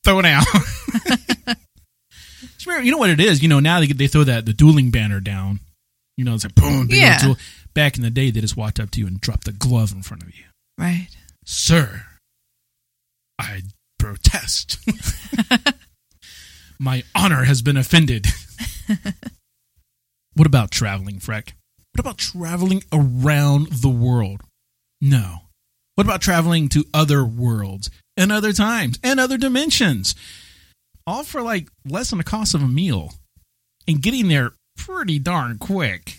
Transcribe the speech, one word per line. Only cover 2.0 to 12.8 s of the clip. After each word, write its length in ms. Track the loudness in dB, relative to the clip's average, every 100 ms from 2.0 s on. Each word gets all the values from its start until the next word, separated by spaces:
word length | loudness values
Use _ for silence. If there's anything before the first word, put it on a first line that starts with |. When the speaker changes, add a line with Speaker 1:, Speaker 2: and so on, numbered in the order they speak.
| _ -20 -20 -20 -20 -16 -8
Speaker 1:
You 40 |
remember, 160 | -2 0
you 60 |
know 60 | 2
what 120 | 2
it 100 | 4
is? 220 | 4 4
You 60 | 4
know, 100 | 4
now 200 | 4 2
they, 80 | 0
they 180 | 0 2
throw 180 | 4
that, 220 | 4 2 -2
the 80 |
dueling 360 | 6 6 8 4
banner 300 | 2 0 -2
down. 400 | -4 -4 -4 -6 -8 _ _ _ _ -6
You 80 |
know, 80 | -2
it's 100 | -2
like, 100 | 2
boom, 320 | 4 4 2 2
big 80 |
old 80 | 6
Speaker 2:
Yeah. 160 | 6 6
Speaker 1:
duel. 160 | 4 2 -6 -20 -8
Back 240 | 0 0 0
in 40 |
the 60 | -2
day, 220 | 0 0
they 100 | 0
just 160 | -4 -4
walked 240 | -6 -6
up 100 | -6
to 80 | -4
you 60 | -4
and 140 | -4
dropped 240 | -4 -4
the 80 | -6
glove 400 | -4 0 2 0
in 80 | -4
front 200 | -14 -16
of 80 | -18
you. 100 | -20 _ _ _ -6
Speaker 2:
Right. 300 | -4 -4 -6 -18 -20 _
Speaker 1:
"Sir, 600 | -10 -4 2 2 2 -8 -18 _ _ _ _ _ _ _